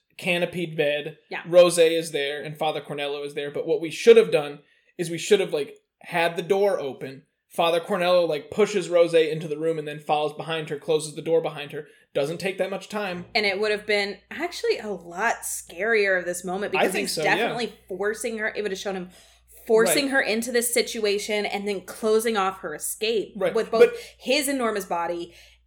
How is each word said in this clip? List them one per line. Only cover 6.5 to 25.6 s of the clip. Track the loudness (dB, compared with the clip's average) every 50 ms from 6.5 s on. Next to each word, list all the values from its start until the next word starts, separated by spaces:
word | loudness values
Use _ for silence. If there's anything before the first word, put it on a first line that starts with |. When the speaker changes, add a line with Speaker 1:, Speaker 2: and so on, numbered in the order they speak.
| 2 2 2 2 2 0
Speaker 1:
open | -4 -6 -8 -10 -12 -14 -14 -16 -20 _ _ _ _ _ -2
Father | 0 0 2 2 0
Cornello, | 0 -2 -2 0 2 4 4 4 2 2
like, | 0 -4 -6 -4
pushes | 0 0 2 2 2 0 -2 2
Rose | 4 4 6 6 6
into | 4 4 4 0 -4 -6 -6
the | -6 -4
room | -2 -2 -2 -2
and | -4 -8
then | -10 -8
follows | -4 -2 0 0 0 -2 -4
behind | -6 -8 -6 -6 -6 -6 -6
her, | -8 -6
closes | -2 0 0 0 -2 -4 -10
the | -10
door | -2 0 0 2
behind | 2 0 -4 -8 -12 -12
her. | -12 -14 -14 -14 -18 _ _ _ -4
Doesn't | -2 -2 -2 -2 -4
take | -4 -4 -4 -2
that | -4 -4
much | -4 -8 -8 -8
time. | -8 -6 -6 -6 -6 -8 -8 -4 -2
Speaker 2:
And | 0 0
it | 0 0 0
would | 0 -2
have | -2 -2 -2
been | -2 0 0 0 -2 -6 -10 _ -16
actually | -10 -8 -8 -8 -6 -4 -2 -2 -2 -2
a | -4 -8
lot | -8 -10 -10 -12 -6 -2 -2 -2 -2 -2 -6
scarier | -10 -10 -10 -12 -12 -10 -4 -2 0 2 2 2 2 2 0
of | 0
this | -2 -6 -6 -4
moment | -6 -4 -4 -4 -2 0
Speaker 1:
I | 2
Speaker 2:
because | 2 2 2
Speaker 1:
think | 0 -2
Speaker 2:
he's | -2 -2
Speaker 1:
so, | -2 0
yeah. | 2 2
Speaker 2:
definitely | 2 0 -2 -2 -4 -6 -6 -8 -10 _ -12
forcing | -8 -4 -4 -4 -4 -4 -6 -8 -6 -6
her. | -6 -6 -4
It | -4
would | -6 -6
have | -6 -6
shown | -6 -6 -6
him | -6 -8 -12 -16 -20 -20 -20 _ _ _ -20 -20 -10 0 4
forcing | 4 6 6 6 4 4 2
Speaker 1:
Right. | 2 2
Speaker 2:
her | 2
into | 2 2 0 -2 -2 -2
this | 0 0 0 0 0
situation | 0 0 -2 -2 -2 0 0 0 0 -2 -2 -2 -2 -2
and | -2 -4 -4 -4 -4
then | -4 -6
closing | -6 -12 -8 -4 0 2 2 2 2 2 0 0
off | 0 0 -2 -4
her | -8 -10 -10
escape | -8 -8 -8 -6 -4 -2 0 0 0 -2 -2 0
Speaker 1:
Right. | 2 2 2 2
Speaker 2:
with | 0 0 2
both | 6 6 6 6
Speaker 1:
But | 6 2 -14 -16 -20 -8
Speaker 2:
his | -2 0 0 0 2 0
enormous | -2 0 -2 -2 -2 -4 -4
body | -4 -4 -4 -2 -4 -4 -6 -8 -12 -16 -20 -20 -20 _ _